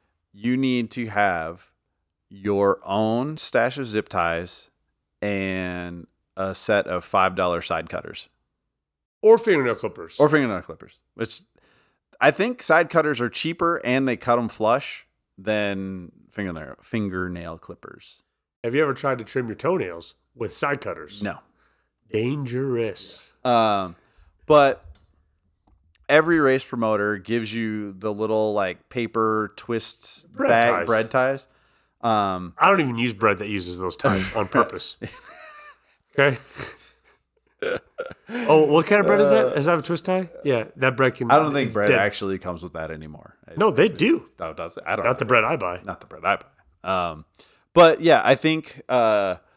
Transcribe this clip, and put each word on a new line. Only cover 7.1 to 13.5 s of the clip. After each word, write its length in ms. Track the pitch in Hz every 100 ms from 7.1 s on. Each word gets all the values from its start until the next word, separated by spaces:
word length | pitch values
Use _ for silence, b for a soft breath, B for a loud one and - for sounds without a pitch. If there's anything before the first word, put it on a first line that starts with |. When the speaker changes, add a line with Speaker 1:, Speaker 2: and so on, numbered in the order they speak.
| 98 92
Speaker 1:
dollar 260 | 92 90 87
side 300 | - 85 82
cutters. 400 | 82 - - - _ _ _ _ _ _ _ _ _
Speaker 2:
Or 160 | 214 226
fingernail 380 | 226 165 123 107
clippers. 420 | 107 - 82 -
Speaker 1:
Or 120 | 147
fingernail 320 | 151 123 92
clippers, 360 | - 80 - _ _
which 300 | - 113 - - _ _ _ _ _ _ -
I 80 | 139
think 320 | 147 226 247
side 260 | - 165 170
cutters 320 | 170 151 120
are 80 | 120
cheaper 540 | - 160